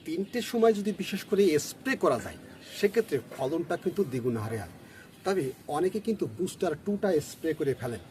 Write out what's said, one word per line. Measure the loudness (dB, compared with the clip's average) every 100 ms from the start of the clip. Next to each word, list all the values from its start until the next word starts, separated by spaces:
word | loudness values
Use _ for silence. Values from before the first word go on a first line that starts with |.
| -8
তিনটে | -6 -4 -4
সময় | -2 4 6
যদি | 4 0 -4
বিশেষ | -4 -6
করে | 0 4 6 6
স্প্রে | 0 -6 -2 2
করা | 2 2
যায়, | -2 -12 -16 -18 -16 0
সেক্ষেত্রে | 2 2 0 0 -4 -4
ফলনটা | -2 -2 -2 -2
কিন্তু | -2 0
দ্বিগুণ | 0 0 -2 -2
হারে | -2 -6
হয়। | -8 -14 -20 -20 -20 -6
তবে | -2 0 0 -4 -4
অনেকে | 0 0 0
কিন্তু | -2 -2 -2 -2
বুস্টার | -4 -2 -2 -2 -2
টুটা | 0 2 2
স্প্রে | 0 -4 -4
করে | 0 0
ফেলেন। | -2 -4 -8 -10